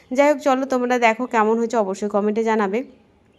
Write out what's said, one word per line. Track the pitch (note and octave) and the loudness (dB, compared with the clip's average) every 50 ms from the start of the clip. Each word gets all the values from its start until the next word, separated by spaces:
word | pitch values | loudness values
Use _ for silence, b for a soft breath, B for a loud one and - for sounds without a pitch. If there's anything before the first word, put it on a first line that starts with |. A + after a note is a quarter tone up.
| b - B3+ | b -4 0
যাই | C4 C#4+ D4 | 2 4 2
হোক, | D4+ C4 | 2 2
চলো | C#4+ C#4+ C4 B3+ C4+ | 0 0 0 0 0
তোমরা | C4 B3+ B3 B3 B3 B3 B3 | -2 -2 -2 0 -2 0 2
দেখো | A#3+ A3 A3 A#3 B3+ | 2 2 2 0 -4
কেমন | A#3+ - A3+ G#3+ G#3+ A3+ | -2 0 2 2 2 2
হয়েছে, | A#3 A#3 A3+ B3 | 0 -2 -2 0
অবশ্যই | A#3 G3+ F#3+ G3 - G#3+ G#3 | -2 -2 -2 -4 -6 -6 -4
কমেন্টে | G#3 G3+ G3+ G#3 G#3 A3+ A3+ | -2 -2 -2 0 -2 0 0
জানাবে। | A3+ A3 A3 G#3 F#3+ G3 A#3+ C4+ - - _ _ _ _ _ _ _ _ | 0 0 0 0 0 -2 -4 -6 -8 -14 _ _ _ _ _ _ _ _